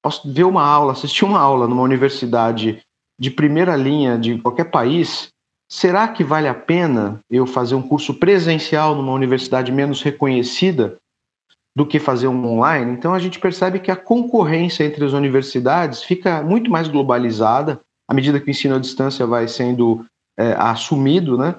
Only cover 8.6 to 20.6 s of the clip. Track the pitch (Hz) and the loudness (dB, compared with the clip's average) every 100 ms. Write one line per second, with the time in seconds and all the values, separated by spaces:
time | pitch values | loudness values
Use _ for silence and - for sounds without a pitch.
8.6 | - 156 156 147 135 131 131 127 131 127 | 0 0 0 0 -2 0 0 0 0 -2
9.6 | 127 135 143 139 147 143 139 127 123 - | 0 0 0 -2 -4 -2 0 0 -2 0
10.6 | 185 156 101 - _ _ _ _ _ _ | 0 2 -2 -4 _ _ _ _ _ _
11.6 | _ - 147 151 147 127 131 127 120 113 | _ -2 0 0 0 0 0 -2 -2 2
12.6 | 135 156 120 123 165 185 180 175 190 175 | 2 2 -2 -4 -2 -2 -4 -4 -4 0
13.6 | 185 185 185 185 - 233 240 233 156 160 | -2 -2 -4 -6 0 0 2 0 2 0
14.6 | 175 170 151 147 143 143 139 135 131 131 | -2 0 -2 0 -2 0 0 0 -2 -2
15.6 | 123 165 160 120 - 180 185 165 151 220 | 0 0 0 -6 -6 -2 0 -2 0 0
16.6 | 233 165 160 143 135 123 123 107 110 123 | 2 0 0 0 2 0 0 0 2 2
17.6 | 151 143 _ _ - 135 135 143 143 135 | 0 -6 _ _ -2 0 2 0 -2 -2
18.6 | 139 131 131 - 135 135 120 120 117 - | 0 0 -2 -4 -4 -2 -2 0 -2 -2
19.6 | 123 123 117 113 117 _ _ - 117 - | -2 2 2 0 -6 _ _ -4 -2 0